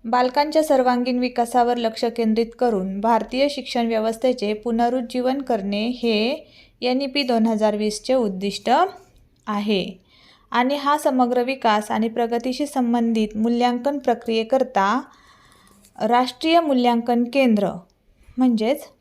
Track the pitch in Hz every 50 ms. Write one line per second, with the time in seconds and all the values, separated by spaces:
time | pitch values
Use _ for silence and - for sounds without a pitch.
0 | - 226 233 247 254 254 254 285 294 302 302 320 311 311 285 262 254 254 247 247
1 | 247 254 247 247 247 247 247 - 233 233 - 247 240 240 247 240 226 226 220 -
2 | - 233 233 240 226 220 220 220 233 226 - - 254 240 220 190 185 190 190 202
3 | 202 226 233 220 220 220 247 254 277 285 285 269 254 - - 247 233 226 226 220
4 | 214 226 220 226 - 254 247 247 202 208 214 214 - 240 226 226 240 240 247 262
5 | 240 226 - 254 247 254 262 285 262 262 240 208 190 202 202 208 214 240 247 -
6 | - 233 220 208 220 240 294 311 - - _ - - _ _ _ 233 247 254 262
7 | 285 269 269 294 277 247 240 226 220 226 220 208 220 214 208 208 214 214 208 -
8 | - - 262 262 233 208 190 185 202 202 196 - - - 240 302 359 392 - -
9 | - _ _ _ _ _ _ _ _ - 208 202 208 214 214 190 175 - 185 -
10 | _ _ _ _ _ - _ _ _ _ - 233 247 262 285 285 277 285 294 302
11 | 302 302 254 254 254 240 247 247 240 254 269 262 - 226 208 214 214 - 226 220
12 | 220 233 226 240 240 226 233 233 226 262 254 254 294 277 - 269 247 233 233 240
13 | 233 233 226 220 214 214 214 214 220 233 240 240 247 247 240 247 240 285 285 285
14 | - 254 233 233 - - 226 226 220 220 269 269 254 254 - 202 196 196 220 262
15 | 294 - _ _ _ _ _ _ _ _ _ _ _ _ _ _ _ _ _ -
16 | - 220 240 240 254 254 - _ - 320 330 339 339 302 269 247 240 240 240 233
17 | 233 240 240 240 240 240 - 277 269 247 214 208 196 170 - 175 - _ _ _
18 | _ _ _ _ _ - - 247 254 254 233 214 214 226 285 294 - - _ _